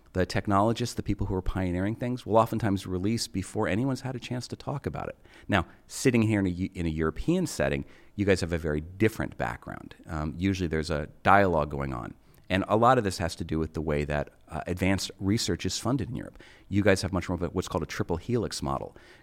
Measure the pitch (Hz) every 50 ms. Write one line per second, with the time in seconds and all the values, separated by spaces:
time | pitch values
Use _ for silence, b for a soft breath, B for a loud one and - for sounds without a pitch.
0 | b b - 92 90 - - 104 - 107 98 98 104 117 117 - 123 - - -
1 | - - 101 - 101 95 98 92 - - - 95 92 90 85 90 95 104 113 -
2 | 131 123 127 123 - - 104 113 110 - 113 110 - 101 98 95 - 95 92 90
3 | 92 107 117 117 - - - 95 90 - - 107 110 80 90 110 131 139 127 -
4 | - 127 120 120 - - 127 127 - - 113 - - - 143 139 - - - -
5 | 50 - - - b b b b b b 101 92 - b b b b b - -
6 | - 135 120 117 107 110 110 101 95 92 87 90 92 - - 90 85 82 78 78
7 | 80 80 78 - - 160 175 185 170 - - - 71 69 71 69 69 b b b
8 | b b b - 98 98 95 90 95 82 85 80 80 78 76 78 78 87 92 98
9 | 110 107 - - 69 - - - 62 57 62 - - - - 50 - - - -
10 | - - 82 76 76 78 65 85 92 95 95 90 92 80 80 78 76 82 80 73
11 | 78 - - - - 98 95 101 98 92 85 78 73 73 71 69 69 69 64 60
12 | 55 50 - - b b b b b b 92 95 - - 101 110 117 120 131 123
13 | 104 95 90 - 87 82 - - 87 82 80 80 80 78 - 80 78 78 73 73
14 | 73 73 73 71 71 - - - - - - 78 - - 90 92 92 95 98 92
15 | - - - - 98 98 107 113 - - 87 - - 92 - - - 110 135 139
16 | - 120 123 - - - - b b b b b b b 98 101 95 101 95 -
17 | - 90 95 87 - - 90 82 87 76 - 95 - - - 85 78 - - -
18 | 104 - 85 85 - - 120 120 95 73 - - - 67 69 64 50 50 - b
19 | b b b b